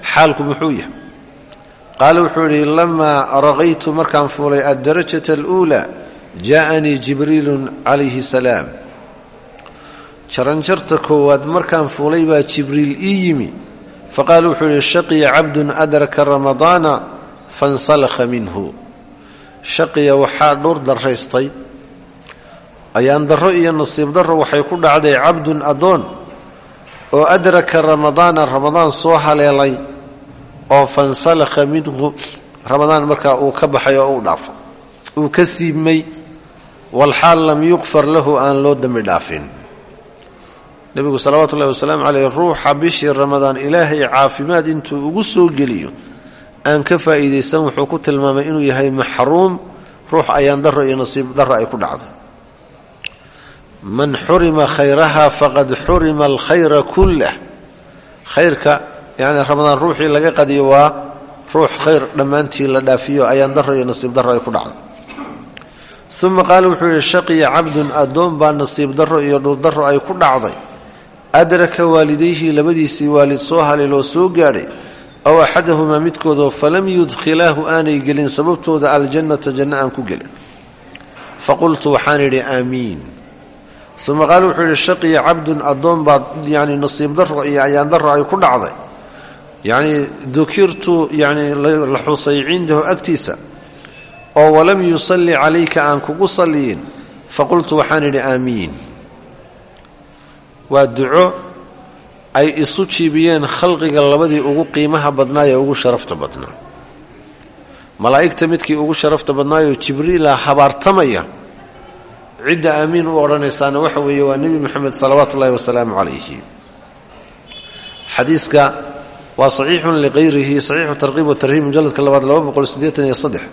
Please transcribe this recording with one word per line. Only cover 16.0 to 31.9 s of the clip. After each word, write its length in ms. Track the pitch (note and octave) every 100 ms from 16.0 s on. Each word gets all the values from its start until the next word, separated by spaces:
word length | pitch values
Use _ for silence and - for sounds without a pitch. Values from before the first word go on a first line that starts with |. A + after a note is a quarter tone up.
| C#3+ - C#3+
Ramadaana 760 | C#3+ C#3 C3 D#3+ F3+ D#3+ C3+ - - - - -
fansalakha 800 | - C#3+ C#3 - D3+ C3+ - A#2+
minhu." 460 | B2 G2+ F2+ F#2 - - - - - - - - -
Shaqiya 520 | - - D#3+ - D3 C#3
waxaa 400 | C#3 - D3+ C#3+
dhur 240 | D3 D#3+
darraystay. 680 | C3+ B2+ C3 A#2+ - B2+ C#3 - - - - - - - - - - - - - -
Ayaan 320 | G#2+ B2+ D3 D3
darro 260 | D3+ F3+
iyo 200 | F3 E3
nasiib 420 | D#3+ D3 - D3
darro 240 | D#3 D#3+ E3
waxay 260 | C#3 D3
ku 140 | C#3+ F3
dhacday 380 | D#3+ D3 D3+ C3+
cabdun 440 | C#3+ E3+ D3+ D3+
addoon 440 | C#3+ C#3 F3 F3 - - - - - - - - - - -
oo 120 | C#3+ D3+
adraka 560 | F#3 F3 F3+ - E3
Ramadaana, 640 | D#3 D3+ D3+ C3+ F3 D#3+ C#3+
Ramadaan 460 | C3+ C#3+ D#3+ E3
soo 240 | C#3+ E3 D#3+
haleelay, 580 | D3+ D3 D3 C#3 C#3 B2+ - - - - - - - - -
oo 160 | C#3 C3+
fansalakha 800 | - C#3 C3 E3 E3 C#3+ - C#3+
minhu, 480 | D#3 D#3